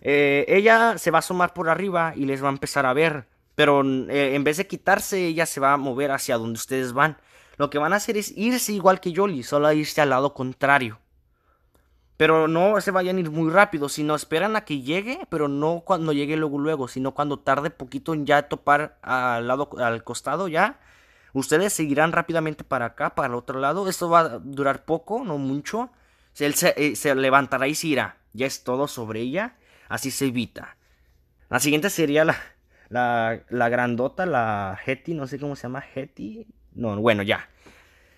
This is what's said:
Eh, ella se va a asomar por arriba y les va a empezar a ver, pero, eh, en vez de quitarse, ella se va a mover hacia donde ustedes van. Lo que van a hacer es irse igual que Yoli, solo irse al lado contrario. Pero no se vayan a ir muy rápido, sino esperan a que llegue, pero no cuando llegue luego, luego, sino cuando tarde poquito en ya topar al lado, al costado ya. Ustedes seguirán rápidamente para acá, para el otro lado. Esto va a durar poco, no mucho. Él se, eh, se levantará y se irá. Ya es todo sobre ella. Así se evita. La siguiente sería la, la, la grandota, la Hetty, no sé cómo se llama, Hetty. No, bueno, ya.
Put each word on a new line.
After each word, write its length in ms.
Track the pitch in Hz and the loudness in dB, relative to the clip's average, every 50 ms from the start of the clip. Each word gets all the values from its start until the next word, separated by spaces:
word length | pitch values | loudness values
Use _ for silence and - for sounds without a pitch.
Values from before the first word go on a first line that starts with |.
Eh, 440 | - - 143 143 147 143 139 143 - - | -2 0 2 4 4 4 4 2 2 4
ella 500 | 165 196 208 226 226 226 226 - - 170 | 4 4 6 6 6 6 6 4 2 0
se 140 | - 175 160 | 0 2 2
va 60 | 165 | 2
a 20 | |
asomar 340 | - - 185 180 180 170 - | 2 0 0 0 0 0 0
por 140 | 170 175 160 | -2 -2 0
arriba 440 | 160 165 190 202 175 170 165 160 - | 0 0 0 -2 0 0 0 -2 -2
y 80 | 131 139 | -4 -4
les 180 | 135 135 135 139 | -2 -2 -2 -2
va 60 | 139 | -2
a 40 | 139 | -2
empezar 340 | 139 - 139 - 139 135 | -4 -6 -4 -2 0 0
a 60 | 127 127 | 2 2
ver, 360 | 143 160 165 151 143 - - _ _ _ _ _ | 2 2 2 0 -2 -8 -14 _ _ _ _ _
pero, 300 | - 151 143 143 139 135 | 2 4 6 6 4 4
eh, 500 | 135 131 131 117 - 135 143 143 135 135 | 2 0 -2 -2 -2 0 0 2 2 0
en 80 | 143 139 | 2 2
vez 140 | 147 151 | 0 0
de 100 | 156 196 | 0 -4
quitarse, 600 | - - - - - 196 208 - - 202 190 180 170 | -6 -8 -2 2 2 2 2 2 -2 -2 -2 -2 0
ella 180 | 165 165 165 | 0 0 -2
se 140 | - - 143 | -2 -2 0
va 140 | 135 139 143 | 2 2 2
a 20 | |
mover 340 | 143 135 139 120 131 143 143 | 2 2 -2 -2 -2 -2 -2
hacia 280 | 135 135 - - 127 117 | -2 -4 -2 -2 -2 -2
donde 180 | 113 117 113 | -2 -4 -6
ustedes 360 | 113 - - 131 131 127 127 120 | -8 -6 -4 -4 -4 -2 -2 0
van. 260 | 131 147 156 143 - _ _ _ - _ _ - | 2 2 2 0 -4 _ _ _ -20 _ _ -4
Lo 140 | - 143 143 | -4 -2 -2
que 80 | 143 147 | 0 -2
van 140 | 147 160 185 | 0 0 0
a 40 | |
hacer 200 | 208 - - - | 0 0 -2 -4
es 200 | 214 202 - - | -4 -4 -6 -6
irse 360 | - 202 233 254 240 - - 208 | -2 -2 0 0 0 -2 -4 -4
igual 260 | 202 170 190 190 185 | 2 4 4 4 4
que 140 | - 185 160 | 0 -4 -2
Yoli, 320 | 175 202 208 170 131 117 | 0 0 0 -2 -4 -4
solo 280 | - 147 143 147 151 156 | -2 0 2 4 4 4
irse 280 | 151 151 - - - | 2 0 0 0 2
al 100 | 151 139 | 2 2
lado 240 | 131 127 139 143 - | 2 2 0 0 -2
contrario. 640 | - 127 127 131 - - 135 143 139 127 113 110 - _ _ _ _ _ _ _ _ _ _ _ _ _ _ _ _ _ _ _ _ _ _ _ - | -4 -8 -8 -4 -2 2 4 4 4 2 -2 -6 -12 _ _ _ _ _ _ _ _ _ _ _ _ _ _ _ _ _ _ _ _ _ _ _ 2
Pero 300 | 156 156 160 160 160 156 | 4 4 6 4 4 2
no 320 | 165 165 180 202 220 196 | 2 2 4 4 2 2
se 120 | 175 202 185 | 0 0 0
vayan 260 | 185 180 180 185 185 | 0 0 0 0 -2
a 20 | |
ir 100 | 175 156 | -2 -2
muy 200 | 151 160 160 160 | -2 -2 0 4
rápido, 400 | 160 190 208 202 - 156 143 139 | 6 6 6 6 2 -2 -4 -4
sino 240 | - - 151 151 151 | -4 -4 -2 -2 -2
esperan 420 | 143 - - 156 160 185 214 220 | -2 -2 -2 -2 0 0 0 -2
a 80 | 214 214 | -4 -4
que 160 | - 151 139 | -4 -6 -6
llegue, 400 | 123 131 160 190 202 233 269 359 392 - | -4 -4 -4 -4 -4 -6 -8 -10 -8 -6
pero 200 | 175 156 151 143 | -4 -2 -2 -2
no 340 | 139 143 147 160 170 165 165 | -2 0 0 0 -2 -2 -2
cuando 300 | - 190 170 165 156 151 | -2 0 0 0 0 0
llegue 240 | 143 147 143 156 156 | 0 -2 -2 -2 -2
luego, 200 | 156 147 143 143 | -2 -2 -2 -2
luego, 300 | 143 156 156 143 127 120 | -2 -2 -2 -2 -4 -6
sino 240 | - 131 131 135 - | -6 -4 -4 -4 -2
cuando 280 | - 147 147 143 - | -2 -4 -4 -4 -4
tarde 280 | - 147 135 139 143 165 | 0 0 0 0 0 -4
poquito 460 | - - 139 127 - 139 - - 160 | -6 -10 -12 -12 -12 -8 -6 -4 -4
en 100 | 151 143 | -2 2
ya 240 | 135 143 147 147 - | 4 4 4 4 2
topar 480 | 156 139 - 143 143 147 151 - - _ - | -4 -2 2 2 2 2 2 -2 -10 _ -6
al 440 | - 127 127 127 127 120 117 117 | -2 -2 0 0 0 0 0 0
lado, 220 | 120 127 139 143 143 - | 0 -2 -2 -2 -4 -4
al 260 | - 123 117 113 113 - | -2 -2 0 -2 -2 -6
costado 460 | - 120 - - 139 143 165 196 180 | -10 -12 -8 -6 -4 -4 -4 -4 -2
ya. 320 | 151 160 190 233 285 - _ - _ _ _ _ _ _ _ _ - | 0 0 0 0 0 -6 _ -20 _ _ _ _ _ _ _ _ -4
Ustedes 400 | 135 131 - 151 160 190 208 - | -4 0 2 2 2 2 2 0
seguirán 380 | - 160 147 139 143 156 170 165 | -2 -2 0 2 2 2 4 2
rápidamente 520 | 170 165 - 165 165 160 156 151 - - | 0 -2 0 -2 -2 -2 -2 -6 -8 -6
para 220 | - 139 127 120 | -4 -4 -2 -2
acá, 280 | 117 - - 143 170 - | -4 -4 -4 -6 -4 -2
para 140 | - 147 127 | -2 -2 -2
el 60 | 120 | -4
otro 260 | 120 120 - 127 131 | -6 -6 -6 -4 -2
lado. 260 | 135 139 156 190 202 | -2 0 0 -2 -2
Esto 220 | 190 175 - 180 170 | -4 -4 -4 0 4
va 120 | 165 170 | 6 6
a 80 | 165 143 117 120 | 6 4 0 -8
durar 480 | 120 135 139 139 139 139 135 123 - | -10 -8 -6 0 0 0 0 0 -2
poco, 380 | - 160 165 - - 208 240 277 | -2 -2 -2 -2 -4 -6 -6 -4
no 120 | 202 151 | -4 -4
mucho. 540 | 143 139 131 135 147 147 - - 220 247 254 _ _ _ _ _ _ _ _ _ - | -4 -2 -2 -4 -4 -6 -6 -6 -6 -6 -6 _ _ _ _ _ _ _ _ _ -2
Él 160 | 147 147 143 | -2 0 0
se, 180 | - 175 175 - - | 2 2 2 2 2
eh, 180 | 147 147 110 | 0 0 -2
se 180 | - - 147 135 | 0 0 0 2
levantará 540 | 131 135 131 131 139 135 120 139 127 131 139 | 2 4 4 4 4 4 2 0 -2 0 -2
y 60 | 151 | -2
se 140 | - - 160 | -2 -2 0
irá. 280 | 143 123 110 98 - _ _ _ - | 0 0 -2 -2 -6 _ _ _ -8
Ya 140 | 107 131 | -6 -4
es 180 | 135 - - - | -4 -6 -6 -4
todo 240 | - 123 131 143 143 | -4 -2 -2 -2 -4
sobre 320 | - 127 117 107 107 110 | -4 -8 -8 -8 -6 -6
ella. 380 | 117 127 139 185 220 247 - _ _ _ _ _ _ - | -6 -4 -4 -6 -6 -8 -10 _ _ _ _ _ _ -8
Así 200 | - 117 - 135 | -8 -6 -6 -6
se 180 | 120 - 143 135 | -4 -2 -2 -2
evita. 500 | 117 123 113 - - - - - - _ _ _ _ _ _ _ _ _ _ _ _ _ _ _ | -2 -2 -4 -6 -8 -14 -18 -18 -20 _ _ _ _ _ _ _ _ _ _ _ _ _ _ _
La 100 | 117 123 | -4 -2
siguiente 300 | - 151 143 151 151 202 | 0 0 0 0 0 -2
sería 340 | - - 160 143 143 151 160 | -2 -2 -2 0 2 2 2
la, 140 | 165 143 - - - - _ _ _ _ _ _ _ | 2 0 -2 -8 -16 -20 _ _ _ _ _ _ _
la, 540 | - 120 123 120 120 117 113 113 117 - - _ | -4 -2 -2 0 0 0 0 -2 -2 -6 -8 _
la 180 | 117 123 120 117 | -2 0 0 2
grandota, 560 | 120 123 123 120 120 113 123 139 - - 185 | 2 0 0 0 0 -2 -2 -2 -2 -4 -4
la 540 | 180 147 123 117 110 107 101 101 95 92 - - | 0 0 0 0 0 -2 -2 -4 -6 -8 -6 -6
Hetty, 260 | - 131 131 - - 170 | -6 -6 -6 -6 -8 -6
no 140 | 151 135 | -6 -6
sé 120 | 127 139 127 | -8 -8 -8
cómo 160 | 143 143 139 | -8 -8 -8
se 100 | - - | -8 -10
llama, 200 | 120 127 135 - - - | -10 -10 -10 -12 -10 -12
Hetty. 520 | 135 135 - _ - 190 208 220 226 220 - _ _ _ _ _ | -12 -12 -12 _ -14 -14 -12 -12 -14 -18 -20 _ _ _ _ _
No, 240 | - 120 110 101 | -8 -6 -4 -2
bueno, 260 | 101 107 117 110 101 98 | 2 2 4 4 4 2
ya. 280 | 104 104 - - - _ _ _ - - _ _ _ _ _ _ _ _ | 0 0 -2 -2 -8 _ _ _ -20 -20 _ _ _ _ _ _ _ _